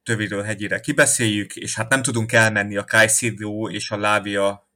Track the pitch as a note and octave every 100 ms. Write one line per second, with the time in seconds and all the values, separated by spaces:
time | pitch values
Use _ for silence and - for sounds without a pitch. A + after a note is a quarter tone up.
0 | - A2 G#2 G2+ G#2 G#2 G2+ - - D3
1 | C#3+ - A2+ G#2 G2+ - A2 - A2+ C3+
2 | C3 A#2 A2 A#2 A2 G#2+ G2+ G2+ G2 A2+
3 | A2 - A#2+ G2 G#2+ G#2+ A2 G2 - G#2
4 | G#2 G#2 G2+ G2+ G2 G2+ _